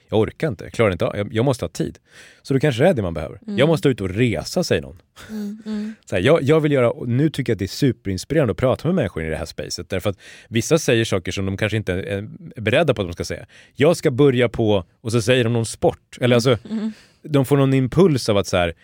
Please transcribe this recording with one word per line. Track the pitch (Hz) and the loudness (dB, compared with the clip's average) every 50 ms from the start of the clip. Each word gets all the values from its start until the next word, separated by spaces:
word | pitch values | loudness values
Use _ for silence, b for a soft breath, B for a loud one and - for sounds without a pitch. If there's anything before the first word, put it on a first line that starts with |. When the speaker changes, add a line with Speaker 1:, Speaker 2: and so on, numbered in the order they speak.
| _ - | _ -2
Speaker 1:
Jag | - 107 | 0 0
orkar | 107 - - - - 156 | 0 0 -2 -4 -4 -4
inte. | 104 - - | -4 -6 -12
Jag | - | -10
klarar | - - 113 101 | 0 2 2 2
inte | 90 - 117 | 2 0 -2
av, | 127 - | -2 -2
jag, | 104 104 101 101 | -4 -6 -4 -2
jag | 110 123 | 0 0
måste | 143 123 - - | 0 0 -2 -4
ha | - | -8
tid. | - - 160 - - - B B B B B B B B | -6 -6 -6 -6 -6 -12 B B B B B B B B
Så | B - 135 | B -2 0
då | 131 | 2
kanske | 147 151 120 107 | 2 2 2 4
det | 143 190 | 2 2
är | 175 | 4
det | 123 | 2
man | 101 87 85 | -2 -2 -4
behöver. | 82 78 - - - - | -6 -8 -10 -12 -14 -12
Speaker 2:
Mm. | - 104 104 | -6 0 2
Speaker 1:
"Jag | 135 160 | 4 4
måste | 165 - - 143 | 4 4 2 2
ut | 123 - | 0 0
och | 95 92 | -2 -4
resa", | 90 107 127 120 95 76 69 - - 180 170 | 0 0 0 2 0 -2 -4 -4 -4 -2 0
säger | - 117 85 | 0 0 -2
någon. | - 67 - - _ _ _ - - - | -2 -6 -16 -20 _ _ _ -20 -16 -12
Speaker 2:
Mm, | 220 214 208 202 214 214 220 | -10 -8 -8 -8 -10 -12 -10
mm. | 214 214 208 214 214 220 _ _ | -8 -8 -6 -6 -8 -10 _ _
Speaker 1:
Så | - 110 | -6 -2
här, | 92 | 0
jag, | 90 131 165 - | 2 4 4 4
jag | 143 123 156 160 | 4 2 2 2
vill | 147 156 | 2 2
göra, | 143 131 120 117 | 2 2 2 2
och | - 151 139 123 | 0 -2 -4 -2
nu | 117 127 151 156 | 0 0 0 0
tycker | - - 123 - | 0 -2 -2 -2
jag | 110 | -2
att | 92 | -2
det | 98 | -2
är | |
superinspirerande | 90 - - 147 131 110 _ - 98 95 90 - - 139 165 143 107 | -6 -2 0 0 0 0 _ -4 -6 -6 -6 -4 -2 0 0 0 0
att | 90 | 0
prata | - - 131 110 - - 160 | 0 0 0 0 0 -2 -2
med | 190 | 0
människor | 175 123 90 - - 80 | 0 -2 -2 -4 -6 -6
i | 80 | -4
det | 78 | -4
här | 76 80 | -6 -6
spacet. | - - - - - - - - - | -10 -10 -12 -10 -10 -10 -12 -8 -6
Därför | 95 92 - 107 | -6 -4 -4 -4
att | 95 B B B B B B B | -6 B B B B B B B
vissa | 107 117 - - 160 165 | -2 -2 0 2 0 2
säger | - - 123 113 113 | 2 2 2 2 2
saker | - 107 95 - 95 | 0 -2 -4 -4 -4
som | - 101 95 | -6 -4 -4
de | 95 98 | -4 -4
kanske | 92 113 104 110 | -2 -2 -2 -2
inte | 110 101 - | -2 -2 -2
är | 90 95 - - 101 98 107 - - - 165 - - - | -4 -4 -4 -6 -6 -6 -8 -10 -16 -18 -18 -18 -12 -4
beredda | 104 107 120 151 175 139 120 | -2 0 2 2 2 2 0
på | - | -2
att | 98 85 | -2 -6
de | |
ska | 87 - - | -6 -8 -8
säga. | - 85 - - B B B B B B | -8 -8 -12 -12 B B B B B B
"Jag | - 135 160 170 | 2 2 2 2
ska | - - 156 | 2 0 -2
börja | 127 117 147 143 123 123 120 110 | 2 4 4 4 4 4 0 0
på", | - - 113 104 104 95 90 _ _ _ | 0 0 0 2 2 0 -2 _ _ _
och | - 113 | -8 -2
så | 104 123 | -2 0
säger | 107 127 127 131 117 | 2 2 2 2 2
de | 113 | 2
någon | 120 117 113 | 0 -2 -2
sport. | - - - - 160 - - _ _ - - | -4 -6 -2 -2 -2 -2 -2 _ _ -8 -2
Eller | 127 120 123 | 2 2 4
alltså, | 120 113 135 123 104 - | 4 4 2 2 0 -2
Speaker 2:
Mm, | - 220 220 | -6 -6 -4
mm. | 208 220 214 B B B B B | -4 -6 -8 B B B B B
Speaker 1:
de | B 160 147 139 131 | B 0 0 2 2
får | - 143 | 4 4
någon | 139 135 135 135 | 2 4 4 2
impuls | 135 131 120 - 151 196 180 147 120 - - | 2 0 2 4 4 4 4 4 2 0 0
av | 104 | 0
att | 101 95 | 0 0
så | - - | 0 0
här, | 90 87 85 82 b | 0 0 0 -2 b